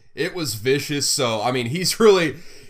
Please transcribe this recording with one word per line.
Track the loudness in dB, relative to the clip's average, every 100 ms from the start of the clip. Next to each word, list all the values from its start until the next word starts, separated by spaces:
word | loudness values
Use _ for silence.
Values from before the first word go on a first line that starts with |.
| -14 -6
it | -6
was | -4 -6
vicious. | -4 0 0 0 -4 -2
So, | 0 0 0
I | -2
mean, | -2 -2
he's | -2 -2 4
really, | 6 6 2 -4 -14 -18 -14